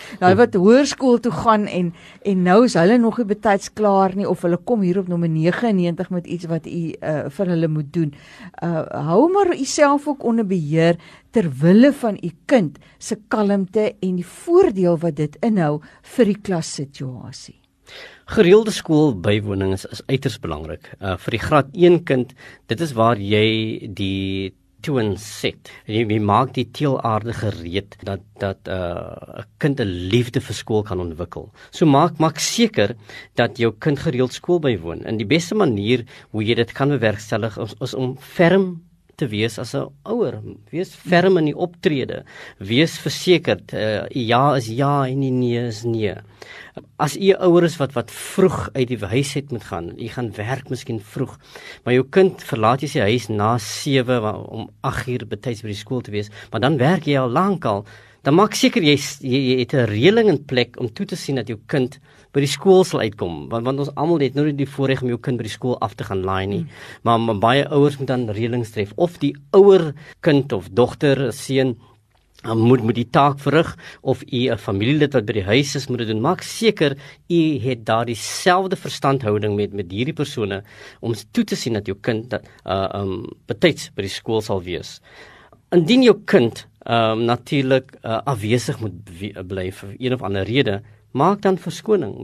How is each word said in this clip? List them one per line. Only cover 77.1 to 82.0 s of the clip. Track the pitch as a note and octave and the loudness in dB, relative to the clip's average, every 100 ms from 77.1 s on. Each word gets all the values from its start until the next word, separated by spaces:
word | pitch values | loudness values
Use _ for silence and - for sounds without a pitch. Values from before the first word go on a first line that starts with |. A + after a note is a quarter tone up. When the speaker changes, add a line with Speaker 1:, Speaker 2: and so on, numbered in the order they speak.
| - - | -18 -2
Speaker 2:
u | E3+ D#3 C#3 | 0 2 0
het | B2 A#2 A2 | -4 -4 -2
daardie | A2+ A#2 A2+ | -2 -2 -6
selfde | - - F3+ F3+ F#3+ F3+ | -8 -4 2 2 0 -6
verstandhouding | - - C#3+ C#3 G#2+ G#2 G#2 G#2 | -8 -4 -2 0 0 -2 0 -2
met, | G2+ | -4
met | G2+ F2 | -6 -8
hierdie | G2+ C3+ | -6 -4
persone | E3 C#3+ - G2+ G2 - - - - | -4 -8 -6 -6 -6 -10 -20 -20 -10
om | A2+ | -8
s-, | A2+ - | -8 -6
toe | - | -4
te | G#3+ G3 | -2 -4
sien | B2+ | -4
dat | G#2+ G2+ | -4 -4
jou | G2 | -6